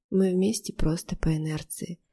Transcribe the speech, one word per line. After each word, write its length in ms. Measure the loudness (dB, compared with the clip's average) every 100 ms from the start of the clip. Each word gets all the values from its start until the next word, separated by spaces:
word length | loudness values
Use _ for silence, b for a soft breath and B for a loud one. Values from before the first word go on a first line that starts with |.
| -2
Мы 220 | 2 2
вместе 400 | 4 2 0 -4
просто 420 | 0 2 0 -4
по 140 | -2 0 0
инерции. 640 | -2 -6 -8 -10 -10 -12 _